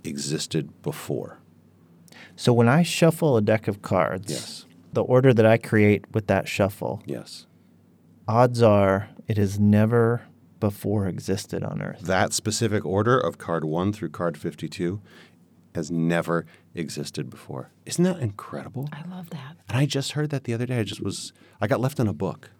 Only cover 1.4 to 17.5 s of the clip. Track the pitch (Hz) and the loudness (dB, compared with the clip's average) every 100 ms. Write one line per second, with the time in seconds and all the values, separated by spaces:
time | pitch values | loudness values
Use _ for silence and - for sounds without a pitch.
1.4 | _ _ _ _ _ _ _ - - - | _ _ _ _ _ _ _ -20 -20 -2
2.4 | - 120 117 143 170 - 165 160 156 120 | 2 4 6 4 2 4 4 4 2 2
3.4 | 107 110 - 101 - 95 67 92 104 69 | 4 0 0 -6 -2 0 2 -2 -6 -8
4.4 | - - - - - 123 101 127 135 113 | -8 -16 -20 -20 -6 -4 4 6 6 8
5.4 | 110 117 - 113 104 104 - 110 101 98 | 6 6 4 4 6 4 2 -6 0 0
6.4 | - - 95 - - - - 64 - - | 0 -2 -2 -2 -8 -8 -10 -12 -12 -20
7.4 | - _ _ _ _ _ _ _ - 110 | -20 _ _ _ _ _ _ _ -2 4
8.4 | 127 120 117 101 98 95 98 - - 107 | 4 6 6 6 6 2 0 -16 -4 0
9.4 | 101 98 101 104 110 120 117 120 - _ | 0 2 4 6 4 4 2 0 -6 _
10.4 | _ _ 107 98 - 104 98 - - 98 | _ _ -4 -2 -4 -2 -2 -6 -4 -6
11.4 | - 87 - 101 - - 85 92 101 - | -4 -8 -8 -8 -10 -10 -2 0 0 -2
12.4 | - 104 117 107 76 92 107 127 - - | -4 -2 -2 -2 -2 0 2 2 0 -6
13.4 | - 82 78 80 95 104 82 76 85 76 | -6 -4 -2 -2 -2 -4 -8 -4 -4 -4
14.4 | 85 - 80 - 87 101 - - - _ | -10 -8 -12 -6 -4 -4 -12 -20 -20 _
15.4 | _ _ _ - 76 85 82 85 82 85 | _ _ _ -10 -6 -2 0 0 0 -4
16.4 | 80 - _ - 76 71 71 - 65 - | -6 -20 _ -12 -10 -10 -10 -10 -12 -14
17.4 | - | -14